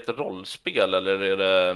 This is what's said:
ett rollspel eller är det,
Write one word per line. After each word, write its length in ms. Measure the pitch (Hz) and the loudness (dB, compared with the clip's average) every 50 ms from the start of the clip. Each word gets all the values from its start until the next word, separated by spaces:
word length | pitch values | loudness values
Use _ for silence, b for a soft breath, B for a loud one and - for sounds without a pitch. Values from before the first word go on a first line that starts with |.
| - - | 0 -4
ett 100 | 113 131 | -6 -6
rollspel 760 | 147 - 95 92 98 - - - - 180 175 123 98 92 92 | -6 -8 -8 -10 -12 -14 -16 -10 -8 -4 0 2 2 2 2
eller 260 | 92 92 95 98 98 98 | 0 0 0 0 0 0
är 140 | 95 95 | 0 0
det, 340 | 95 95 95 95 92 92 90 90 | 2 2 2 4 4 2 2 0